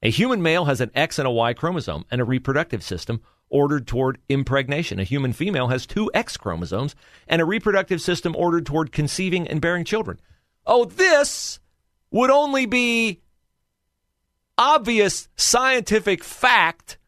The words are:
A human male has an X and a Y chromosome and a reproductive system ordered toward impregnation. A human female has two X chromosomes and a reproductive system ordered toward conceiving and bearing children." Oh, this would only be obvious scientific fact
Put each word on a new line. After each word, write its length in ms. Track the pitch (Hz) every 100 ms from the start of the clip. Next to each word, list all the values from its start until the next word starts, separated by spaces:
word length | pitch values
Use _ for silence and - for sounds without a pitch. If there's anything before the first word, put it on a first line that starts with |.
A 80 | 107
human 300 | 117 240 240
male 240 | 165 165
has 160 | 156 131
an 100 | 123
X 240 | - 151 -
and 100 | 135
a 20 |
Y 220 | 117 117
chromosome 540 | 120 165 180 110 78 87
and 100 | 123
a 40 |
reproductive 580 | 120 127 - 135 170 110
system 380 | - 90 - 113 _ _ _
ordered 380 | 139 139 147 117
toward 320 | 117 131 127 _
impregnation. 720 | 139 135 135 131 143 165 95
A 40 |
human 280 | 95 139 135
female 360 | 117 175 175 127
has 160 | 131
two 260 | - - 214
X 220 | - 233 -
chromosomes 580 | - 82 85 95 139 - _ - _
and 160 | 165
a 20 |
reproductive 560 | 165 214 214 196 190 180
system 360 | - 175 175 160
ordered 280 | 175 170
toward 280 | 165 147 156
conceiving 560 | - 147 - 185 180 170
and 120 | 156
bearing 240 | 170 175
children." 360 | 165 214 214 87 _ _ _ _
Oh, 200 | - 240
this 760 | 240 - 370 302 285 - - - _ _ _ _ _
would 200 | 196 254
only 360 | 277 294 269 247
be 540 | 247 240 233 226 175 _ _ _ _ _ _ _ _ _ _ _ _ _ -
obvious 720 | 254 208 208 226 202 - - -
scientific 840 | - 233 262 254 208 214 202 185
fact 760 | - - 254 240 165 - - -